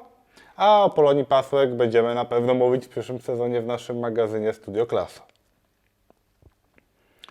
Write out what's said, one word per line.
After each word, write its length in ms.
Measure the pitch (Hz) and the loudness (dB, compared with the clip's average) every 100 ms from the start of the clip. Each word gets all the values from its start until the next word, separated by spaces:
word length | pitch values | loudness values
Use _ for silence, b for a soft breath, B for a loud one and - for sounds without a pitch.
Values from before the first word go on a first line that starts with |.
| - _ _ b b b | -14 _ _ b b b
A 260 | 196 208 | 4 4
o 60 | 196 | 4
Polonii 360 | - 147 143 135 | 4 2 2 2
Pasłęk 480 | 135 135 139 135 | 0 2 0 0
będziemy 420 | 120 120 113 117 120 | 2 2 2 2 -2
na 100 | 120 | -2
pewno 280 | 120 120 | -2 0
mówić 320 | 127 127 127 127 | 2 2 0 -4
w 40 | |
przyszłym 320 | - 113 127 | -12 -10 -12
sezonie 400 | - 120 120 120 | -8 -6 -4 -4
w 40 | 113 | -4
naszym 340 | 120 - 120 | -8 -6 -6
magazynie 540 | 120 113 110 110 107 | -4 -2 -2 0 -4
Studio 320 | 107 - 101 120 | -6 -8 -4 -2
Klasa. 360 | 110 87 - - _ _ _ _ _ _ _ _ _ _ _ _ _ _ _ _ b b b b | -2 -4 -10 -20 _ _ _ _ _ _ _ _ _ _ _ _ _ _ _ _ b b b b